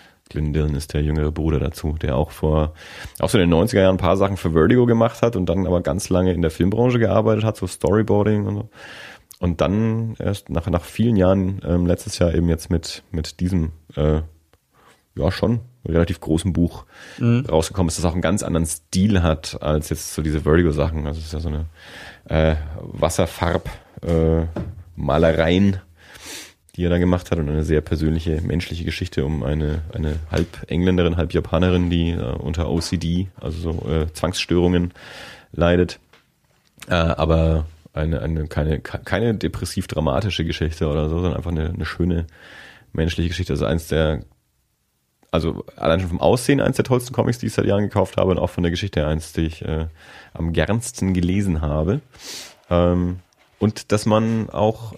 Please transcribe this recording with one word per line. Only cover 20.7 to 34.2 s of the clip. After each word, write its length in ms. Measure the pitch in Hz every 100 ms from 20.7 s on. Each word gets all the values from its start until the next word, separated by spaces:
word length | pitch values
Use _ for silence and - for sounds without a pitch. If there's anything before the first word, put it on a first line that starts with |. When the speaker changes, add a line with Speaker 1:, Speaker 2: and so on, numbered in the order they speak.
| 73 76 78 76
Speaker 1:
Also 140 | 78
es 80 | 78
ist 60 |
ja 60 | 78
so 100 | 78
eine, 160 | 76 80 - - - - - -
äh, 280 | 80 80 80 76 78
Wasserfarb-, 880 | - - 80 - 90 - 85 87 - - - -
äh, 440 | 87 82 80 82 82 - - - - -
Malereien, 840 | 71 73 82 80 82 90 101 92 - _ - - - - - _ _ -
die 80 | 87
er 40 |
da 80 | 87
gemacht 340 | 90 90 -
hat 60 | 85
und 120 | 73
eine 140 | 76
sehr 180 | 78 76
persönliche, 600 | - 78 78 80 82 78
menschliche 420 | 85 - - 85 82
Geschichte 400 | - 92 - 69
um 180 | 76
eine, 380 | 60 76 76 78 80
eine 220 | 80 76 78 80
halb 380 | 87 87 - -
Engländerin, 460 | 82 92 90 87 85
halb 160 | 80
Japanerin, 560 | 85 - 82 90 90 87
die, 220 | 85 85
äh, 100 | 87 62 -
unter 320 | 73 80 80
O 100 | 85
C 180 | - 82
D, 300 | 82 87 95 -
also 200 | - 80 82
so, 160 | 82 -
äh, 220 | 80 78
Zwangsstörungen 800 | -